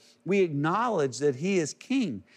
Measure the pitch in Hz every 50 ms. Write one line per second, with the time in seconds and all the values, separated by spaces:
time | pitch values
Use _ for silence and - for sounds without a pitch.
0 | _ _ _ _ _ 170 190 202 185 170 147 143 143 160 175 208 233 254 220 175
1 | 147 135 120 120 139 147 131 123 156 190 202 185 160 131 - - - - 254 277
2 | 247 175 117 95 - _ _